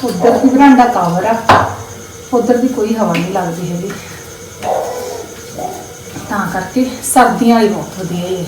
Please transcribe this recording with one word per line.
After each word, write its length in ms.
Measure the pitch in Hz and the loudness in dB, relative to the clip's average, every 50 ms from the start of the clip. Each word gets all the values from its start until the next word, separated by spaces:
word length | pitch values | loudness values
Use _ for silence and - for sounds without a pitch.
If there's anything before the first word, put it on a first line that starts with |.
| 262 | -2
ਉੱਧਰ 280 | 240 190 175 175 233 | -2 -2 2 4 4
ਦੀ 180 | 247 233 - 254 | 4 6 4 4
ਬਰਾਂਡਾ 360 | 240 269 277 285 262 247 247 | 6 8 8 8 8 8 6
ਕਵਰ 400 | 233 - 190 175 170 170 180 190 | 4 4 2 0 2 0 0 2
ਆ, 440 | 220 226 - - - - 107 - - - - - - - - - - - - - - - | 2 0 0 2 2 2 2 2 0 -4 -8 -12 -14 -14 -16 -16 -16 -16 -18 -10 -2 0
ਉੱਧਰ 240 | 240 214 226 240 240 | 0 2 4 2 2
ਦੀ 100 | 233 262 | 2 0
ਕੋਈ 280 | - - 208 220 233 | 0 0 0 0 0
ਹਵਾ 180 | 220 208 175 170 | 0 0 0 0
ਨਹੀਂ 200 | 170 170 185 196 | 0 -2 -2 -2
ਲੱਗਦੀ 380 | 196 175 170 165 170 180 160 | -2 -2 -2 -4 -6 -6 -6
ਹੈਗੀ, 200 | 175 170 175 202 202 - - - - - - - - - - - - - - - - - - - 494 494 - - - - - - - - - - - - - 370 - - - - - - - - - - - - | -4 -4 -6 -6 -8 -10 -12 -14 -16 -16 -16 -16 -18 -18 -18 -18 -16 -10 -4 -4 -2 -2 -2 -4 -6 -8 -8 -8 -8 -10 -10 -12 -14 -14 -14 -14 -12 -8 -8 -8 -8 -10 -14 -16 -16 -16 -16 -14 -12 -12 -8 -6
ਤਾਂ 180 | 226 202 185 170 | -4 -4 -4 -2
ਕਰਕੇ 420 | - 185 185 - - 254 254 226 - - - | -4 -4 -6 -2 0 0 0 0 -2 -8 -6
ਸਰਦੀਆਂ 520 | - - 262 240 233 220 - 247 233 233 | 0 4 4 4 4 4 2 4 4 6
ਵਾਲੀ 120 | 226 220 202 | 6 4 4
ਬਹੁਤ 320 | - 175 - - - 190 | 2 0 -6 -8 -10 -8
ਵਧੀਆ 200 | 180 165 175 175 | -6 -6 -4 -4
ਹੈ 80 | 175 180 | -4 -4
ਇਹ 180 | 185 180 165 | -4 -4 -4